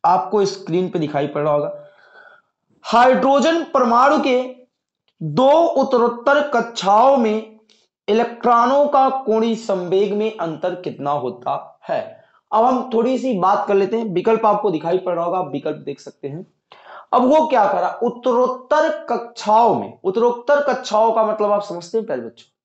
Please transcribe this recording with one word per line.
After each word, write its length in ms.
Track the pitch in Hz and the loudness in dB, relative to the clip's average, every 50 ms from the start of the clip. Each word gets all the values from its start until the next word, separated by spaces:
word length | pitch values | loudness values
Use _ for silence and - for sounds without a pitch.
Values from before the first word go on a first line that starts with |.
| - | 2
आपको 400 | 170 180 185 - - 220 214 196 | 2 2 2 0 -2 0 0 0
स्क्रीन 420 | 190 - - - - 165 180 185 175 | 0 -2 -8 -8 -4 -2 -2 -2 -2
पे 100 | - 175 | -4 -4
दिखाई 280 | 156 143 - 143 147 | -4 -4 -4 -4 -4
पड़ 160 | 143 - 147 | -4 -4 -4
रहा 100 | 147 156 | -2 0
होगा। 200 | 147 147 147 - - - - - _ _ _ _ _ - - - - _ _ _ _ _ _ _ _ _ _ | 0 0 -2 -4 -8 -12 -18 -20 _ _ _ _ _ -20 -20 -20 -20 _ _ _ _ _ _ _ _ _ _
हाइड्रोजन 760 | - 220 233 247 262 254 - 240 269 277 277 226 320 330 339 302 - - | 0 4 4 6 6 4 2 2 2 2 2 2 2 0 0 -4 -2 -2
परमाणु 440 | 269 254 233 233 240 254 285 302 277 | 0 0 2 2 4 4 4 2 2
के 200 | - 277 247 247 254 262 - - - _ _ _ _ _ _ _ _ _ _ _ | 2 0 0 0 -2 -4 -12 -18 -20 _ _ _ _ _ _ _ _ _ _ _
दो 280 | 165 151 147 175 262 269 294 330 339 339 | -10 -4 0 2 4 4 6 4 4 2
उत्तरोत्तर 680 | - 269 269 269 254 240 233 233 233 - - 277 285 294 285 - | 2 0 0 2 2 2 2 0 -2 -2 0 2 2 2 0 0
कक्षाओं 680 | - 233 - - - - 185 190 202 214 240 269 277 | -2 -2 -2 -4 -8 -4 0 2 4 6 6 4 4
में 420 | 269 233 214 214 220 220 - - _ _ _ _ _ _ _ _ _ _ - | 4 2 0 -2 -4 -6 -10 -20 _ _ _ _ _ _ _ _ _ _ 0
इलेक्ट्रॉनों 760 | 208 226 233 233 - - - 240 240 233 240 247 269 285 294 | 0 0 0 -2 -6 -2 2 2 4 4 4 4 4 2 2
का 220 | 285 294 269 269 262 262 262 | 4 4 4 4 2 0 -2
कोणीय 360 | 269 - 220 220 226 233 226 | -2 -2 0 0 0 0 -2
संवेग 560 | 220 - - 196 185 180 175 185 190 208 196 202 | -4 -4 -4 -4 -4 -2 0 0 0 0 0 -2
में 220 | 208 214 220 214 - | -2 -4 -4 -4 -6
अंतर 360 | 170 165 156 151 180 180 180 | -6 -6 -6 -4 -6 -6 -6
कितना 340 | 180 - 151 117 - 135 143 | -6 -10 -10 -10 -6 -4 -4
होता 420 | 147 147 127 123 123 - - 135 139 151 - - - _ | -4 -2 -4 -6 -8 -8 -6 -6 -6 -6 -8 -14 -20 _
है? 180 | _ - 165 123 - - - - _ _ _ _ _ _ | _ -6 -6 -6 -6 -8 -18 -20 _ _ _ _ _ _
अब 120 | - 220 226 | 0 2 2
हम 260 | 254 254 247 214 - 233 | 2 2 0 -4 -2 -2
थोड़ी 220 | 226 220 254 262 233 | 0 0 0 -2 -2
सी 140 | 220 262 233 185 | -2 -2 -2 0
बात 260 | 175 190 208 202 - - | 2 2 2 0 0 0
कर 60 | 202 | 2
लेते 220 | 196 196 190 226 | 0 2 0 -2
हैं, 80 | 226 233 | -4 -4
विकल्प 380 | 220 170 180 190 226 226 220 226 | -2 -4 -2 0 0 0 2 2
आपको 240 | 214 208 202 214 208 | 2 0 2 0 -2
दिखाई 280 | 170 151 151 165 180 185 | -2 -2 -2 -2 -2 -2
पड़ 160 | 180 185 175 | -2 -2 -4
रहा 100 | 170 170 | -2 -4
होगा, 140 | 175 175 185 | -2 -2 -4
आप 120 | 180 143 | -4 -4
विकल्प 240 | 139 139 - 156 151 | -8 -6 -6 -6 -8
देख 240 | 151 143 143 139 _ | -8 -10 -12 -14 _
सकते 280 | - 151 _ _ - 139 | -16 -20 _ _ -14 -12
हैं। 180 | 139 170 208 _ _ _ _ _ - - - - - - - _ | -12 -12 -16 _ _ _ _ _ -20 -20 -20 -20 -20 -20 -8 _
अब 120 | - 254 247 | 0 2 4
वो 220 | 254 294 311 320 | 4 4 4 4
क्या 200 | - 269 233 202 | 2 2 2 2
करा, 220 | 196 196 175 175 - - - | 2 0 -2 -2 -4 -4 -4
उत्तरोत्तर 880 | 220 240 - - - 254 233 247 254 247 254 247 - - 294 311 311 320 302 - - - | -4 -4 -4 -2 -2 0 2 2 0 0 -2 -8 -4 0 0 2 2 0 -2 -6 -6 -6
कक्षाओं 680 | 240 - - - - - - 208 214 226 233 214 170 | -6 -6 -6 -10 -16 -8 0 2 4 4 4 4 2
में, 240 | 117 101 - - _ - | 0 -4 -10 -14 _ -6
उत्तरोत्तर 580 | 190 185 226 233 240 240 240 - - 294 285 285 | -4 0 2 0 0 0 -2 0 0 0 2 2
कक्षाओं 480 | 269 240 - - - 208 214 226 226 | -2 -2 -4 -4 -2 0 2 2 2
का 120 | 220 226 220 | 2 0 0
मतलब 260 | 214 214 - 208 208 | 0 0 -2 0 0
आप 120 | 208 202 - | 0 -2 -2
समझते 340 | - 175 175 165 - - 226 | -6 -12 -12 -12 -6 -6 -6
हैं 80 | 214 | -4
प्यारे 160 | - 147 123 | -4 -8 -8
बच्चों? 280 | 113 113 _ - - _ _ _ | -8 -12 _ -20 -20 _ _ _